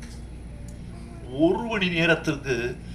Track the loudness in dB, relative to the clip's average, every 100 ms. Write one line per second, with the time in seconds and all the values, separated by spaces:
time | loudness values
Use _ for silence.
0 | -12 -12 -12 -12 -12 -12 -12 -12 -12 -12
1 | -12 -12 -6 4 6 6 0 0 2 4
2 | 4 4 2 -2 0 0 0 -4 -10